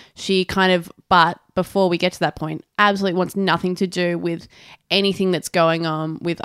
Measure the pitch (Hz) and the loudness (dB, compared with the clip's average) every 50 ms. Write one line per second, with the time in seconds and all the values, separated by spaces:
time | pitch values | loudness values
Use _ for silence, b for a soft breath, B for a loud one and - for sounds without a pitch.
0 | B B B - - - 190 185 180 - - 190 185 185 185 175 165 - - _ | B B B -10 -4 0 0 0 0 0 0 2 4 4 4 2 0 -6 -20 _
1 | _ - 180 175 160 170 175 - _ _ - 185 175 - - 196 190 175 175 170 | _ 2 4 4 4 4 2 -6 _ _ -4 -4 -4 -2 0 0 2 2 2 0
2 | 180 180 - - 175 151 - - 156 156 156 156 - _ - - 208 208 202 196 | -2 -2 -2 -2 -4 -4 -2 -4 -8 -8 -8 -10 -12 _ 0 2 2 2 2 0
3 | 196 190 170 185 180 175 - 196 196 180 165 170 - 180 180 - 196 180 - 180 | -2 0 0 0 -2 -2 -2 -2 0 0 0 0 0 -4 -2 -2 -4 -4 -2 -2
4 | 175 175 175 170 175 170 170 165 - B B B B B B B B - 175 196 | -2 -2 -2 -2 -4 -4 -6 -6 -10 B B B B B B B B 0 0 2
5 | 196 196 180 - 190 185 180 156 - - - 180 165 165 165 165 170 160 156 156 | 2 2 0 0 0 0 0 -2 -4 -2 0 2 2 2 2 0 -2 -2 -4 -4
6 | 156 160 156 - - 170 160 - | -4 -6 -8 -6 -6 -6 -6 -4